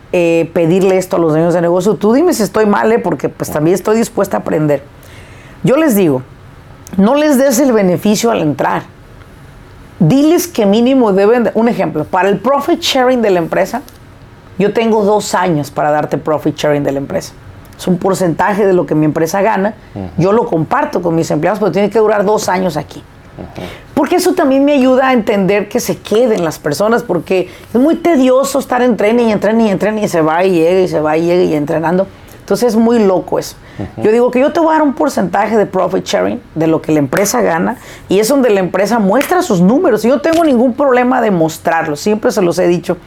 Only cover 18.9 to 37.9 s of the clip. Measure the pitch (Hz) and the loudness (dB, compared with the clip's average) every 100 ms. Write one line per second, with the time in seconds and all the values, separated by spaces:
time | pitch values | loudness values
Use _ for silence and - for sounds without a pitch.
18.9 | 156 156 160 160 196 208 196 196 - - | 0 0 0 -2 0 0 0 -4 -6 -14
19.9 | 104 92 - 180 226 233 160 151 254 294 | -12 -8 -2 0 0 0 -2 -2 -2 -2
20.9 | - 175 165 160 160 170 208 202 175 202 | -4 -2 -2 -2 -2 -2 -2 -2 0 0
21.9 | 226 214 208 202 214 - 185 185 151 - | 2 2 2 0 0 -2 -2 -2 -4 -10
22.9 | 147 - - - - 90 - 90 - - | -16 -20 -20 -20 -18 -16 -14 -16 -16 -8
23.9 | - 311 359 359 349 285 269 285 285 262 | -4 0 0 0 0 2 2 2 4 4
24.9 | 254 262 247 208 208 185 208 190 247 - | 4 2 2 0 0 2 0 0 -4 -4
25.9 | 160 - 208 247 208 160 - 156 143 214 | -6 -2 0 2 0 -2 -4 -6 -2 0
26.9 | 240 233 180 - 185 180 - - 226 285 | 0 -2 -6 -2 -2 -2 -10 -4 0 2
27.9 | 330 339 302 262 254 269 277 - 247 247 | 2 2 2 4 2 2 -2 -2 0 0
28.9 | 202 208 240 233 202 196 226 220 190 196 | 2 2 2 0 0 0 2 0 0 -2
29.9 | 214 208 170 156 165 190 170 165 185 175 | -2 -2 0 0 2 2 2 2 2 0
30.9 | 160 151 160 170 175 180 151 147 165 160 | 0 0 0 0 2 2 0 -2 -2 -2
31.9 | 185 190 - - - - 202 240 214 233 | -2 -2 -8 -20 -14 -4 -2 0 2 2
32.9 | 240 196 185 - - - - - - - | 2 2 0 -2 -6 -6 -16 -20 -12 -12
33.9 | - 202 233 247 247 294 302 320 320 302 | -2 0 2 2 2 0 2 2 2 0
34.9 | 247 294 - 180 196 214 220 196 185 170 | 0 -2 -2 -2 -2 0 0 0 -2 -2
35.9 | 185 180 190 185 233 - 156 160 160 160 | -4 -2 -2 -2 -6 -10 -4 0 0 0
36.9 | 156 135 - 196 247 185 165 196 254 - | 0 0 -2 -2 0 0 -2 -2 -6 -14